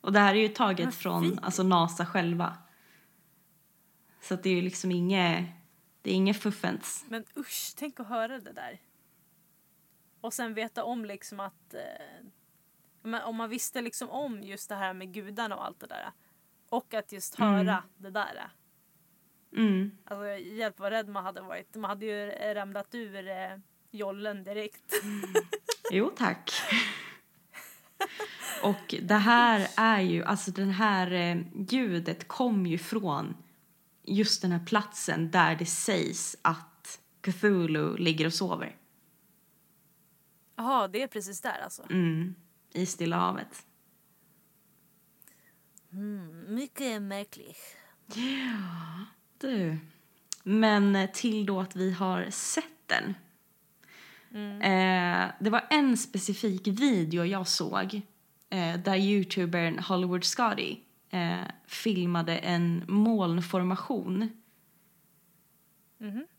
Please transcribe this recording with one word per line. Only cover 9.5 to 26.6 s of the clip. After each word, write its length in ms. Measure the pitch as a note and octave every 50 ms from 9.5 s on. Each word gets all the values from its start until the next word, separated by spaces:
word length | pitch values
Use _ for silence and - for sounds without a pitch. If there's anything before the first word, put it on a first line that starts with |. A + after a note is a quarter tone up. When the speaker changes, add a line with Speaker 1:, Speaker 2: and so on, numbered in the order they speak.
| _ _ _ _ _ _ _ _ _ _ _ _ _ _
Speaker 2:
Och 140 | - A#3 -
sen 200 | - A#3+ A3+ A3
veta 300 | G#3+ A3 A3+ _ A#3+ A3
om 200 | A#3 B3 A#3+ A3
liksom 360 | G#3 G3+ G3 - - G#3+ G3
att, 340 | G3 G3 - _ _ _ -
eh, 520 | - - - - - D3 D3 E3 - - - _ _ _ _ _ _ _ _ _ _ _ _ _ _
men 200 | _ A3+ A3+ A#3
om 140 | - A#3 A3+
man 140 | A3+ A#3 A3
visste 300 | A3 A#3+ - - - C4
liksom 300 | A#3+ A#3 - - B3+ -
om 320 | - C4 D4 C#4 A#3 G#3
just 260 | G3+ G3 G3 G3 - -
det 60 | G#3+
här 200 | G3 G3 F#3+ F#3
med 200 | F#3 F#3 F#3+ F3+
gudarna 420 | G#3+ G3+ G3 G#3 G#3+ A#3 G#3+ G3+
och 100 | - -
allt 140 | - F3 _
det 60 | -
där. 240 | - - - - - - _ _ _ _ _ _ _ _ _ _ _
Och 240 | - A#3+ - _ -
att 180 | G#3+ G3+ -
just 260 | G3+ G3 - - - -
Speaker 1:
Mm. 160 | A#3 G#3+ G3+
Speaker 2:
höra 280 | G3 F#3+ F#3 F#3 F#3 F#3 - _
det 140 | _ F#3+ G3
där. 400 | F#3+ G#3+ G3+ - - - - - _ _ _ _ _ _ _ _ _ _ _ _ _ _ _ _ _ _ _ _ -
Speaker 1:
Mm. 340 | - A3+ G#3+ G3 F#3 F#3+ G3+ G3 - _
Speaker 2:
Alltså, 320 | - G3+ G3+ G3+ G3+ G3+ G3
hjälp 400 | F3+ F3 G#3+ A3 A3+ G#3+ F#3 -
vad 140 | F#3+ G3+
rädd 160 | A3 A3+ A3 G3+
man 160 | G3+ G3 F3+
hade 160 | F#3+ F#3+ F#3
varit. 340 | F#3+ F#3 E3+ F3 - _ -
Man 100 | A3 G#3+ F#3
hade 180 | G#3 G3 G#3+
ju 240 | A3 G#3 G#3 G#3 G#3 - - - G#3+ G#3
ramlat 400 | G#3 G3 G3 G3 G3+ G3 _ -
ur, 340 | A#3+ A3+ G#3 F#3+ G3 F#3 F#3+
eh, 300 | F#3+ F#3 F#3+ F#3 F#3+ G3 G3 _ _ _ _ _
jollen 540 | - G#3 G#3 G3 G3 G3 G#3 G#3+ G#3 G3 F#3
direkt. 580 | F#3+ G#3 G#3 G#3+ G#3+ - - _ - G4 -
Speaker 1:
Mm. 320 | G3 G#3 G#3 G3+ G3 F#3+ F#3+ G#3+ G#4+ - - G#4+ _ - - - - A#4
Jo, 220 | F#3+ F#3 A3+ E4 -
tack. 360 | - - - - - - - - -